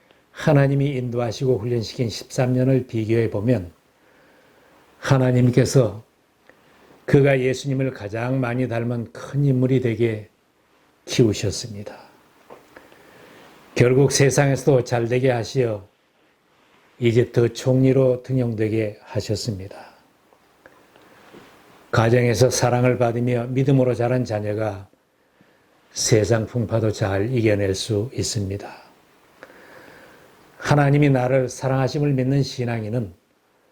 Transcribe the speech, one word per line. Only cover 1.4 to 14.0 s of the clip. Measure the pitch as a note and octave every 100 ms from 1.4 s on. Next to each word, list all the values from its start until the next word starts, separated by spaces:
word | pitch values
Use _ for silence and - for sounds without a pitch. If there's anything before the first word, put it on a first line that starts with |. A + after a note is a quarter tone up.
| C3 B2
훈련시킨 | A#2+ A#2+ G#2 - A#2
십삼 | - - - B2+
년을 | B2+ B2+ C3 B2+
비교해 | A2+ G#2+ A#2 A2+
보면 | G#2 A2+ A2+ F2 _ _ _ _ _ _ _ _ _ _ _ _ _
하나님께서 | - C3+ B2+ B2 B2 B2+ B2 C#3 A2 G#2+ - _ _ _ _ _ _ _ _ _ -
그가 | C#3+ C#3 C3+
예수님을 | B2+ B2+ C#3 C3+ C3
가장 | B2 G#2 A2 B2 C3+
많이 | A#2+ B2 B2+
닮은 | A#2 A#2 A#2+ A2
큰 | - - C#3
인물이 | C#3+ B2+ B2+ C3
되게 | A#2+ A2 A#2 G#2+ G2+ _ _ _ _ _ _ _ -
키우셨습니다. | - A2+ G2 G#2 - A2+ G2+ G#2 - - _ _ _ _ - _ - - - - - - - - - -
결국 | - B2 C3